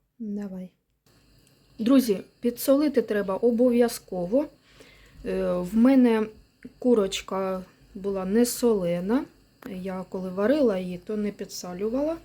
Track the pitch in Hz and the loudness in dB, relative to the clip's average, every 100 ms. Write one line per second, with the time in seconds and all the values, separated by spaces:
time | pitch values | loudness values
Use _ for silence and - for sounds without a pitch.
0 | _ - 214 202 202 185 185 _ _ _ | _ -14 -10 -8 -8 -12 -14 _ _ _
1 | _ _ _ _ _ _ _ - 220 269 | _ _ _ _ _ _ _ -4 4 4
2 | 226 190 - _ 240 240 - 277 302 254 | 4 0 -4 _ -4 -2 2 2 2 0
3 | 220 214 196 190 233 226 254 240 233 - | 0 -2 -2 0 0 4 4 4 2 0
4 | - 185 175 247 302 _ _ - - - | -10 -6 -2 0 -2 _ _ -20 -20 -20
5 | _ - 190 190 185 180 180 214 247 269 | _ -14 -6 -4 -2 -2 -2 4 6 6
6 | 247 220 214 - _ _ - - 254 233 | 6 4 0 -8 _ _ -20 -4 2 2
7 | 190 - - 190 190 185 185 _ _ 202 | 2 -4 -8 -6 -4 -6 -10 _ _ -12
8 | 196 196 185 214 240 - 240 214 175 175 | -6 -6 0 2 2 0 0 0 0 -2
9 | 185 254 - _ _ _ - 185 185 185 | -2 -2 -4 _ _ _ -14 -10 -8 -10
10 | 180 190 185 185 208 302 247 185 185 180 | -10 -10 -8 -2 0 2 2 0 -4 -10
11 | - 214 208 202 196 - 180 180 214 254 | -8 -6 -4 -6 -12 -12 -10 -6 -4 -2
12 | 294 330 | -4 -6